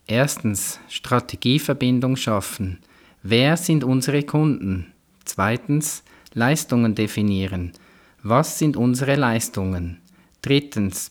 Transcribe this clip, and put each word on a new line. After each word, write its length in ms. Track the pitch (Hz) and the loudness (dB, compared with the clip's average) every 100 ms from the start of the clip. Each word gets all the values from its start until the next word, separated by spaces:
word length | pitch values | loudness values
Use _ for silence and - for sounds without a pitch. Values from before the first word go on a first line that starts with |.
| - | -2
Erstens, 680 | 113 143 - 110 98 - - - | 0 0 0 -4 -4 -6 -10 -14
Strategieverbindung 1300 | - - 123 - - 123 147 - 139 127 127 131 | -12 -2 -2 -2 -2 0 2 0 0 0 2 0
schaffen. 640 | 127 123 101 - - 95 87 _ _ _ _ | -2 0 -2 -2 -6 -6 -6 _ _ _ _
Wer 320 | 98 113 139 165 | 0 4 4 2
sind 260 | 170 156 | 2 2
unsere 400 | 123 131 135 143 | 2 0 2 0
Kunden? 680 | 143 151 156 123 95 92 85 _ _ _ | 0 2 2 0 -2 -4 -6 _ _ _
Zweitens, 800 | - - 101 120 - 147 147 - - - - | -10 -2 0 0 0 -2 -2 -8 -16 -20 -8
Leistungen 600 | - 123 156 - 120 113 | 0 2 2 0 2 2
definieren. 800 | 107 104 - 104 98 95 92 87 - - - _ _ | 2 -2 0 0 0 -2 -4 -6 -10 -20 -20 _ _
Was 380 | 104 127 160 - | 0 2 2 0
sind 160 | 156 123 | 0 2
unsere 400 | 123 127 135 139 | 2 2 0 2
Leistungen? 840 | 123 113 - 101 95 90 87 87 _ _ _ _ | 2 0 -2 -4 -2 -2 -4 -10 _ _ _ _
Drittens, 680 | 127 139 143 110 98 - - | 0 0 0 -2 -2 -4 -10